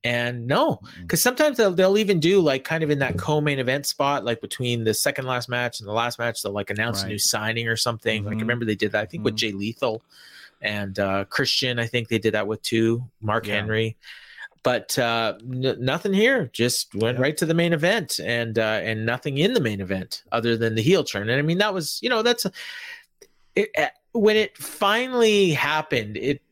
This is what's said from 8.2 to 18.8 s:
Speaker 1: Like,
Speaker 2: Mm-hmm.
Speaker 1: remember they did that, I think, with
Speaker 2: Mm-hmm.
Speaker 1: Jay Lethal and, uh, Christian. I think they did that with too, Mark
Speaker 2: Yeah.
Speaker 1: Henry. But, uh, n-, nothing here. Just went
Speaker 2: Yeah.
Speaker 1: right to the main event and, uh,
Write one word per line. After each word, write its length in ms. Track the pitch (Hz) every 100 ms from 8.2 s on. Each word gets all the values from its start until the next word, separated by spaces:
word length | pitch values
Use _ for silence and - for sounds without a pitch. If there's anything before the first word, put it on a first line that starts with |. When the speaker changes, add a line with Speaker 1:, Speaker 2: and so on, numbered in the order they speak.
Speaker 1:
Like, 100 | 101
Speaker 2:
Mm-hmm. 60 | 110
Speaker 1:
remember 240 | 110 120
they 120 | 113 104
did 160 | 104
that, 80 | 104
I 40 | 107
think, 160 | - 113
with 80 |
Speaker 2:
Mm-hmm. 40 | 110
Speaker 1:
Jay 140 | 113
Lethal 520 | 98 104 117 127 110 _ _ - - - _
and, 380 | 104 104 101 98
uh, 260 | 98 98 95
Christian. 540 | - 131 - 127 120
I 80 | 117
think 220 | 120 113
they 100 | 113
did 160 | 110 107
that 120 | 101
with 140 | 110
too, 480 | - 113 113 117 123 _
Mark 260 | 107 110 104
Speaker 2:
Yeah. 80 | 107
Speaker 1:
Henry. 420 | 104 110 113 - - - - - - _
But, 340 | - 123 - -
uh, 380 | 117 117 113 -
n-, 360 | 120 127 131 -
nothing 340 | 127 156 208
here. 340 | 196 226 269 135
Just 400 | - 120 - - 101
went 220 | 113 127
Speaker 2:
Yeah. 40 |
Speaker 1:
right 140 | 135 151
to 80 | 160
the 80 | 165
main 180 | 170
event 460 | 165 170 220 151 -
and, 400 | 85 117 117 113
uh, 220 | 110 107